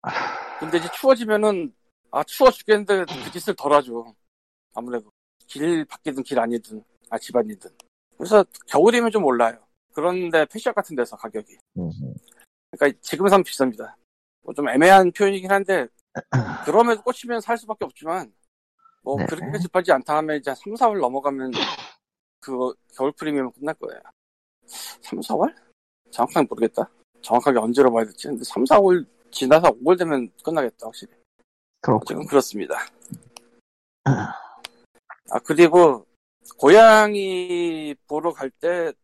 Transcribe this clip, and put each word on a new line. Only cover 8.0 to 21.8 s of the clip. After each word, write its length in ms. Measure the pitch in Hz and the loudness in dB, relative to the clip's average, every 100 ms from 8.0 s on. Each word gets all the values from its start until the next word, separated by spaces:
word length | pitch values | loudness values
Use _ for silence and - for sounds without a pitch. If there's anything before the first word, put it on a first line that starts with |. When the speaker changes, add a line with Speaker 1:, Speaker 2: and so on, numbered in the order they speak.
| _ _ | _ _
Speaker 2:
그래서 260 | 170 214 185 - - | 2 2 2 -6 -4
겨울이면 440 | 143 190 240 233 | 2 4 4 0
좀 140 | 214 156 | 0 0
올라요. 340 | 120 117 113 _ _ _ | 2 0 -2 _ _ _
그런데 520 | - 165 180 175 165 151 | -6 -4 -4 -2 0 0
펫샵 280 | 220 247 | -4 -6
같은 220 | 226 190 147 | -4 -6 -6
데서 200 | 120 - | -6 -8
가격이. 380 | 113 110 107 _ _ - | -14 -14 -14 _ _ -12
Speaker 1:
음흠. 360 | 87 78 67 - _ _ _ _ _ | -10 -10 -14 -16 _ _ _ _ _
Speaker 2:
그러니까 280 | - 143 - | -2 -2 -2
지금 260 | - 156 190 | -12 -2 4
사면 160 | 196 | 4
비쌉니다. 500 | 175 - 131 113 110 - _ _ _ _ | 2 -2 -2 -2 -16 -20 _ _ _ _
뭐 120 | - 127 | -14 -6
좀 120 | 143 | -2
애매한 420 | 127 170 196 185 | 4 8 8 6
표현이긴 400 | - 202 196 185 | 0 -2 -2 -2
한데 360 | 196 196 185 123 _ _ | -2 0 -2 -2 _ _
Speaker 1:
<clears throat> 520 | - - 135 107 - - | -18 -4 -4 -4 -8 0
Speaker 2:
그럼에도 360 | 175 233 220 | 2 2 0
꽂히면 380 | - 254 240 233 | -4 -8 -8 -8
살 160 | - 233 | -4 -6
수밖에 280 | 214 214 160 | -6 -10 -10
없지만, 480 | - 156 180 127 98 _ _ _ _ _ _ | -12 -8 -8 -10 _ _ _ _ _ _ _
뭐 140 | - 139 | -8 -4
Speaker 1:
네. 80 | - | -4
Speaker 2:
그렇게 340 | 160 - 156 | -6 -8 -8
급하지 320 | 175 185 180 | -4 -2 2
않다 240 | 139 123 151 | 0 2 -4
하면 200 | 156 151 | -2 -6
이제 160 | 135 131 | -8 -10
삼, 200 | - 226 | -12 -2
사월 220 | 247 208 | 0 0
넘어가면 520 | 127 131 139 135 131 117 - - | -4 -2 -4 -6 -8 -6 -8 -10